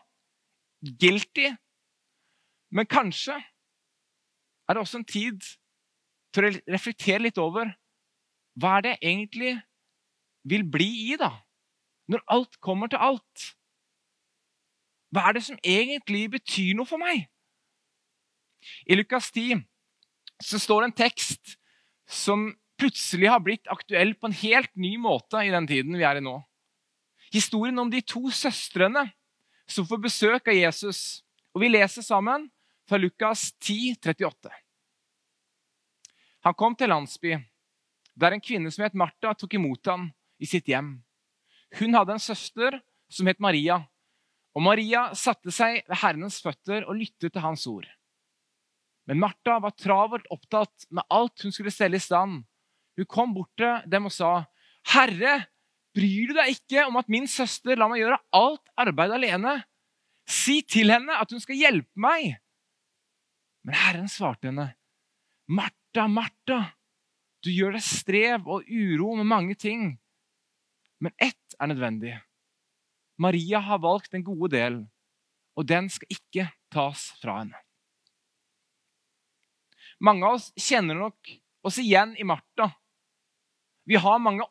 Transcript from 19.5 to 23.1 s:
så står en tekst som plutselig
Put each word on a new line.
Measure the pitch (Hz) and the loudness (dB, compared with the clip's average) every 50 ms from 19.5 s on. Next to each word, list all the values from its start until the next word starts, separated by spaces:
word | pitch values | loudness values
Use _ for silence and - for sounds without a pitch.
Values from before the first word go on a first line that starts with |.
| 240 180 - - _ _ _ _ _ _ _ _ _ _ _ - _ _ | -4 -4 -4 -10 _ _ _ _ _ _ _ _ _ _ _ -20 _ _
så | - - 208 208 | -10 -8 -6 -6
står | - - 214 208 233 247 | 0 2 2 2 2 0
en | 226 | 0
tekst | - 233 240 - - - - - - _ - - - _ _ _ _ _ _ _ _ _ _ | 2 2 2 2 -2 -4 -6 -6 -8 _ -18 -20 -20 _ _ _ _ _ _ _ _ _ _
som | - - - 202 202 208 214 214 - - _ _ _ - | -10 -4 -2 0 0 0 -2 -4 -8 -14 _ _ _ -2
plutselig | 262 254 - - - - | -2 -2 -2 -2 -6 -4